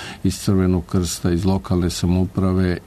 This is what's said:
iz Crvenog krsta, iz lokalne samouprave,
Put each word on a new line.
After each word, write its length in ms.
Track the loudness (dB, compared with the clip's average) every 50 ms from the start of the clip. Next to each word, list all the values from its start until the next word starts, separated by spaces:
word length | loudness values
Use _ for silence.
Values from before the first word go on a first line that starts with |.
| -14 -14 -8 -4 -2
iz 160 | -2 -2 -2
Crvenog 460 | -2 0 2 2 4 2 2 0 0
krsta, 460 | -2 -2 -2 -2 -2 -4 -4 -2 0
iz 140 | 0 2 2
lokalne 440 | 0 0 0 0 0 0 0 0 0
samouprave, 880 | -2 -2 0 2 2 2 2 0 0 0 0 2 2 2 2 0 0 -2 -2